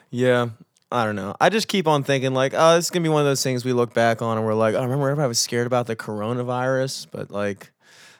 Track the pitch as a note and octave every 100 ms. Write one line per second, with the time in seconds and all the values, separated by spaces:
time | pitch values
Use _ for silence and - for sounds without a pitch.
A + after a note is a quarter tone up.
0 | _ A#2+ B2+ B2 A#2 A2 - _ - B2
1 | G#2+ G#2 F#2+ - F3+ G#3+ - G3 D#3 D3
2 | C3+ C3+ C3 C3 C3+ G#2+ E3 E3+ E3 F3+
3 | D#3+ D3+ C#3+ C3 C3+ B2+ B2+ B2 A#2+ A#2
4 | A#2 A2+ A#2 A2 A2 A2 A2 G#2 B2 C#3
5 | C3+ D3 C3+ A2+ - A#2+ A#2+ B2 A#2 A2+
6 | - G#2 G#2+ B2 B2 B2 C3 C3 C3+ -
7 | - G#2+ G2 G2 G2+ G2 - _ _ -
8 | -